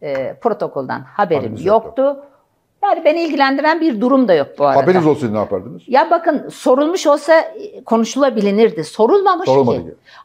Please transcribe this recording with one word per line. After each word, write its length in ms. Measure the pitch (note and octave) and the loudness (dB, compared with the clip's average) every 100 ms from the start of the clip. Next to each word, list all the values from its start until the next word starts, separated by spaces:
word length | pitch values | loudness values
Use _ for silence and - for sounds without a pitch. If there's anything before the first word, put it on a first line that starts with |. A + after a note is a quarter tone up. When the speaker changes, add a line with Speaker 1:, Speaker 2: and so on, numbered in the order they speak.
Speaker 1:
e, 320 | D3+ C3+ B2+ - | -8 -6 -6 -4
protokoldan 600 | A#3 - D#3+ D3 C3 A#2+ | -4 -4 -6 -6 -8 -8
haberim 400 | B2+ - G3+ D3+ | -10 -4 -2 0
Speaker 2:
Haberiniz 220 | A#2+ G#2+ | -2 -6
Speaker 1:
yoktu. 380 | E3 G#3+ G#3+ - | 0 0 0 -2
Speaker 2:
yoktu. 220 | C4+ C#4 - _ _ _ _ _ | -2 -2 -14 _ _ _ _ _
Speaker 1:
Yani 200 | G4+ F4 | -2 0
beni 180 | E4 E4 | 0 0
ilgilendiren 580 | E4+ C#4 C4+ C#4 D4+ E4 | -2 0 0 0 0 0
bir 200 | D#4+ A3+ | 0 0
durum 280 | B3 C4+ A#3+ | 0 2 4
da 60 | |
yok 140 | E3 C#3 - | 2 0 -2
bu 80 | C#3+ | 2
arada. 160 | C3+ | 2
Speaker 2:
Haberiniz 240 | C3+ F#3 D#3 | 4 2 2
olsaydı 280 | C#3+ B2 | 0 -2
ne 40 | G#2+ | -2
yapardınız? 440 | G2 G2 G#2 - - | -4 -4 -8 -18 0
Speaker 1:
Ya 240 | B3+ E4 | 0 2
bakın, 380 | E4+ E4+ D4 - | 0 0 -4 -6
sorulmuş 580 | - - B3+ D4+ F4+ D#4+ | -6 0 2 2 0 0
olsa, 340 | C#4+ C#4+ D#4+ | 0 4 2
e, 440 | D4 - - G3+ | 2 -8 -16 -18
konuşulabilirdi. 1000 | - A3+ A3+ C4 C#4 A3 G3+ G3+ A3+ D#3+ | -2 0 0 0 0 0 0 2 2 0
Sorulmamış 600 | D#3 - A3 G4+ G4 F4+ F4+ | -10 0 2 4 2 0 2
Speaker 2:
Sorulmadı 320 | C3+ B2 F#2 | 2 2 0
Speaker 1:
ki. 60 | |
Speaker 2:
ki. 100 | E2 - _ - | -6 -18 _ -16